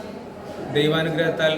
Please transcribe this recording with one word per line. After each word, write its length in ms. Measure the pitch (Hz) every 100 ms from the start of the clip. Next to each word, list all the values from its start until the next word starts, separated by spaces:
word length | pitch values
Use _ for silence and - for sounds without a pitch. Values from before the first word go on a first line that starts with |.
| - - - - - - -
ദൈവാനുഗ്രഹത്താൽ 840 | 147 151 156 160 156 165 160 160